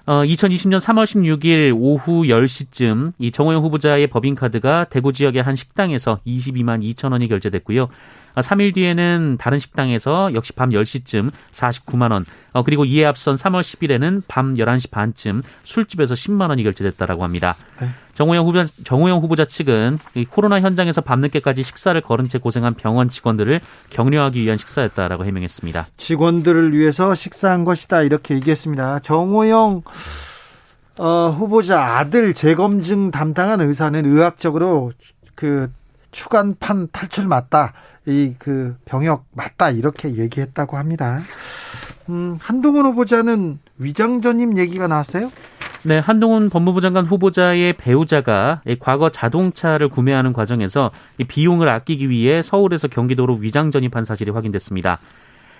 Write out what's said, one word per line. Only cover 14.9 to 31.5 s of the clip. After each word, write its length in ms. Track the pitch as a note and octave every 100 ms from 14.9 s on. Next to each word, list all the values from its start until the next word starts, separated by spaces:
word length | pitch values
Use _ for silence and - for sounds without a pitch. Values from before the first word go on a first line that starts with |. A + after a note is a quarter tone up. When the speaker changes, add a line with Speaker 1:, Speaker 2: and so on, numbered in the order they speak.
| G#2+ G#2+ - G#2+ G2+ - -
Speaker 1:
술집에서 540 | - - G#3+ F3 C3 B2
십만 340 | - G3+ F3+
원이 140 | C3
결제됐다라고 600 | G#2 F#2+ G2 - F2+ F2
합니다. 320 | F2 F2 F2+ F2 - -
Speaker 2:
네. 80 | B2 B2 -
Speaker 1:
정호영 320 | - D3+ E3+ E3+
후보자, 260 | F3 E3 -
정호영 360 | - B2+ F3 F3+
후보자 240 | D#3+ D#3+
측은 540 | D3+ - C#3+ A2 A#2 D3+ -
이 100 | B2
코로나 360 | A#2+ - G#3 G3
현장에서 400 | F#3+ F#3 F3 E3
밤늦게까지 640 | D#3 B2 C#3+ D3 C#3 C3
식사를 360 | B2+ - F#3 E3
거른 280 | - A#2 B2+
채 100 | B2
고생한 360 | A#2+ A#2+ A#2+
병원 340 | A2+ A2 A#2+ B2
직원들을 520 | - A#2 A2 G#2+ E3 - - -
격려하기 500 | - B2+ D3 C#3 B2
위한 160 | A2 A2
식사였다라고 680 | - - A2+ - F2+ F2
해명했습니다. 640 | G2 F#2+ F2+ - E2 E2 E2 -
Speaker 2:
직원들을 800 | - D#3 E3 E3+ D#3+ D#3+ D#3+ D3+
위해서 400 | D#3 D3 F#3+ F3+
식사한 480 | - - G3 F3+
것이다, 380 | E3+ F3 - F3
이렇게 320 | D3 D3+ -
얘기했습니다. 640 | C3+ C3+ D3+ D#3 C#3 C3 C#3+
정호영, 800 | C#3 D#3+ F3+ G#3 A3 A3+ A3 F#3 - - - - - - - - _ _ _ -
어, 380 | E3+ E3+ E3+ D#3
후보자 600 | G#3+